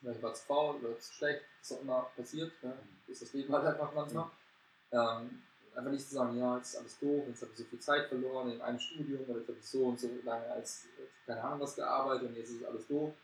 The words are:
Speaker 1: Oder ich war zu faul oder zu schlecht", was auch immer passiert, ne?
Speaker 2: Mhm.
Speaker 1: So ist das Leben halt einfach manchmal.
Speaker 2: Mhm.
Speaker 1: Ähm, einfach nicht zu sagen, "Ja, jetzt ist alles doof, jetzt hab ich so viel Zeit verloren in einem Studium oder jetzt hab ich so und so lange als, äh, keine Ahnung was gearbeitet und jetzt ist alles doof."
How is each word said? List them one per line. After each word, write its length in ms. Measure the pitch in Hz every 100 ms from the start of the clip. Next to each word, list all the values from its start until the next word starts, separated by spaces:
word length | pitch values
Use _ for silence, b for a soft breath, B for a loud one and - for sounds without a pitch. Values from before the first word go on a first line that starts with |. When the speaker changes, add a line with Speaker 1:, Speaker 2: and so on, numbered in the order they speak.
Speaker 1:
Oder 80 | 127 117
ich 60 |
war 120 | 113
zu 100 | - -
faul 300 | 143 151 143
oder 220 | 120 117
zu 140 | -
schlecht", 300 | - 147 143 - -
was 100 | - 123
auch 40 |
immer 300 | 135 127 127 -
passiert, 360 | 120 151 165 -
ne? 60 | -
Speaker 2:
Mhm. 280 | 131 104 - -
Speaker 1:
So 60 |
ist 80 | 131
das 120 | -
Leben 200 | 139 135
halt 120 | 143 160
einfach 280 | 147 147
manchmal. 320 | 151 147 160 165
Speaker 2:
Mhm. 60 | - - _ _ _ _
Speaker 1:
Ähm, 500 | 120 117 117 120 127 - _ - -
einfach 160 | 131
nicht 160 | 139 -
zu 80 | 135
sagen, 220 | 123 120
"Ja, 200 | 123 123
jetzt 120 | 123
ist 40 | -
alles 200 | 120 -
doof, 260 | 143 143 139
jetzt 140 | 117
hab 80 | -
ich 60 | -
so 60 | 117
viel 140 | 117
Zeit 280 | - 147 143
verloren 440 | 127 127 131 127
in 100 | 117
einem 180 | 127 123
Studium 420 | - 165 139 135 131
oder 120 | 117
jetzt 100 | 117
hab 80 | 107
ich 100 | -
so 180 | 135 127
und 140 | 120
so 100 | 123 123
lange 220 | 123 113 117
als, 380 | 123 117 - - -
äh, 280 | - - -
keine 180 | 113
Ahnung 180 | 113 147
was 140 | 143 -
gearbeitet 540 | 123 127 135 127 123
und 60 | 117
jetzt 160 | 117
ist 120 | 117 -
alles 220 | 117 -
doof." 260 | 147 151 151